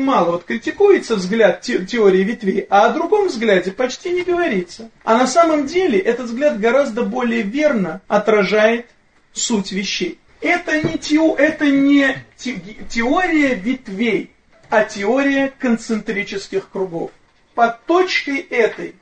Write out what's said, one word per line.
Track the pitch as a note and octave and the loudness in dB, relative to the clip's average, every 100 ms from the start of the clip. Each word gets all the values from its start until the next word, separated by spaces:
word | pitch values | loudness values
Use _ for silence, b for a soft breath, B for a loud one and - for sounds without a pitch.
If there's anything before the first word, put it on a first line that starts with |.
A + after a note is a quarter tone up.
мало | C4+ B3+ E3+ | 0 2 0
вот | E3+ | -2
критикуется | - A#3 - D#4 G4+ E4+ - G#3+ | -4 -8 -6 2 4 4 2 -4
взгляд | F3+ A3+ G3+ F3+ | -2 2 2 2
те-, | - A#3 F#3 | -4 -4 -4
теории | A#3+ G3+ F#3 F#3+ | 2 4 4 2
ветвей, | A#3+ F#3+ F#3+ - | -2 -2 -2 2
а | G3 A3+ | 4 4
о | |
другом | D#4 E4+ G#4 F#4+ | 2 0 2 0
взгляде | B3 A3 F#3 F3+ | 0 2 2 0
почти | - B3+ - F4+ | -4 -4 -4 -4
не | F4+ | -4
говорится. | F4+ F4 E4+ G3 F3 - A3+ _ - | -2 -2 0 -2 -6 -12 -20 _ 0
А | A#3 | 2
на | B3+ | 2
самом | E4+ E4 D4+ C#4 | 4 4 2 0
деле | F4 F#4 G3+ | 0 2 2
этот | G#3 A#3+ A#3 | 0 -2 -4
взгляд | A#3 D4 A3 | 0 0 2
гораздо | A3+ C4 C4+ A3 | 0 2 0 -2
более | G3+ B3 A#3+ A#3 | -4 -2 -2 -2
верно | G3 C4+ D4+ A#3 E3+ F3+ - | -2 0 2 2 -2 -6 -2
отражает | G#3 G#3 G#3+ F3+ G#3+ G#3+ A#3 - _ _ _ _ | -2 2 2 2 2 2 0 -6 _ _ _ _
суть | - - A3 F#3+ | -8 -2 -2 -2
вещей. | F#3+ G3 - F3 - _ - | -6 -6 -4 -6 -8 _ -8
Это | D#4 F4 E4+ D#4 | -2 -2 -2 -2
не | E4 D#4+ | -2 -4
тео-, | - D4+ D#4+ - | -2 2 2 2
это | D4+ - D4 | 0 2 0
не | C#4 C#4 C#4+ C4+ - - - | 2 4 4 2 -2 -10 -14
те-, | B3 G3+ F3 G#3+ G3 | -10 -10 -14 -14 -10
теория | A#3 A#3 E4+ F4+ D#4 C#4 G3+ | -4 0 0 0 2 2 0
ветвей, | G3 C4 - F#3+ A#3 F#3+ - _ _ _ - | -4 -6 -6 -4 -2 -2 -4 _ _ _ -2
а | A3 | 0
теория | G#3+ G#3 G3+ C4 C#4 C4+ C4+ - | 0 -2 0 2 2 0 -2 -2
концентрических | B3+ A3+ - A3 G#3 G3 G3+ G3 - F#3+ - | -2 -2 -2 -6 -4 -6 -6 -8 -6 -6 -6
кругов. | G3+ F#3+ E3 B2+ _ _ _ _ - | -6 -6 -6 -8 _ _ _ _ 0
Под | A#3 A#3 - | 0 0 0
точкой | F4 F#4 - - C#4 | 0 2 -2 -4 -8
этой, | - A#3+ G#3+ - E3+ - | -4 0 0 -2 -14 -14